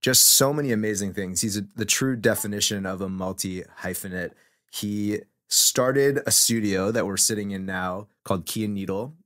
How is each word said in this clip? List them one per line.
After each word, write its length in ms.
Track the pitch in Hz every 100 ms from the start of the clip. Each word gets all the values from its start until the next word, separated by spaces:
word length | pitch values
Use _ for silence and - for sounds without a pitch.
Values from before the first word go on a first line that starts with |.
just 280 | - 127 -
so 220 | - 135
many 200 | 151 143
amazing 420 | 110 107 104 101
things. 280 | 92 92 92
He's 140 | 113 101
a, 40 | 101 -
the 80 |
true 320 | 120 - 135 127
definition 720 | 113 104 110 101 - 104 95
of 140 | 95
a 80 | 95
multi-hyphenate. 1200 | 95 92 92 98 92 82 - 92 92 101 90 85 - _ _ _
He 480 | - 104 104 104 104 - _ _
started 720 | - - - 127 131 139 139 -
a 60 |
studio 580 | - - 117 104 95 95
that 160 | 113 95
we're 100 | 95
sitting 360 | - 107 101
in 120 | 98 95
now 420 | 92 92 92 101 _
called 200 | - 98
Key 200 | 82 -
and 100 | 107
Needle 400 | 101 95 95 123 160